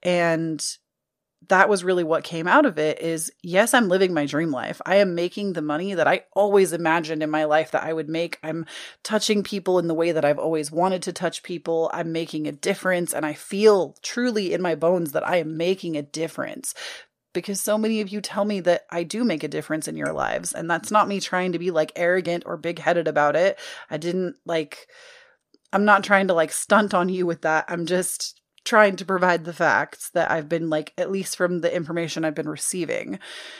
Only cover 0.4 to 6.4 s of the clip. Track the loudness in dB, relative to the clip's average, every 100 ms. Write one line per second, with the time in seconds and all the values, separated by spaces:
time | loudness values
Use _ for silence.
0.4 | -2 -4 -6 -10 _ _ _ _ _ _
1.4 | 4 6 6 4 2 0 2 0 -2 -4
2.4 | 4 4 4 2 0 0 -4 -4 -6 -10
3.4 | 0 2 4 4 4 4 4 2 0 0
4.4 | -2 -2 -6 -8 2 4 4 2 -4 -4
5.4 | -4 -4 -2 -2 -2 2 2 2 0 0